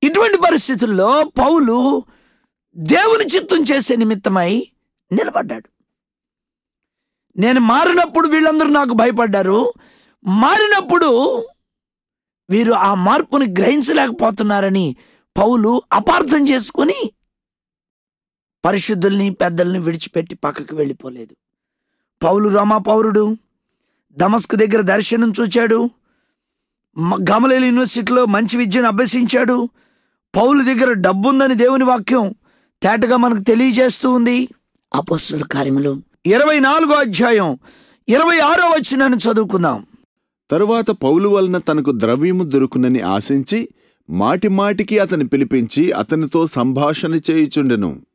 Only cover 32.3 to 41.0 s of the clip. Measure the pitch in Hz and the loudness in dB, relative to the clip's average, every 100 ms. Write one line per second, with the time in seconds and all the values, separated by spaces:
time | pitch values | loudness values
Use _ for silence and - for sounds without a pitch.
32.3 | - _ _ _ _ 185 220 226 247 240 | -8 _ _ _ _ -2 0 0 2 2
33.3 | 226 196 220 262 233 254 - 254 254 233 | 0 0 2 2 2 0 0 0 0 0
34.3 | 247 254 - _ _ _ - 170 160 - | -2 -4 -10 _ _ _ -8 -4 -4 -4
35.3 | 151 151 143 139 135 143 135 - _ - | -6 -6 -4 -2 -2 -2 -4 -12 _ 0
36.3 | 220 294 302 262 311 320 294 269 185 240 | 2 2 2 2 2 2 0 0 0 2
37.3 | 226 180 131 _ - _ _ - 247 330 | 2 0 -6 _ -20 _ _ -2 0 2
38.3 | 339 294 339 349 320 262 262 269 247 226 | 2 2 2 2 2 0 0 0 2 0
39.3 | 220 214 190 170 117 98 _ _ _ _ | 0 -2 -2 -2 -4 -10 _ _ _ _
40.3 | _ _ 156 208 233 220 220 | _ _ -2 0 0 -2 -2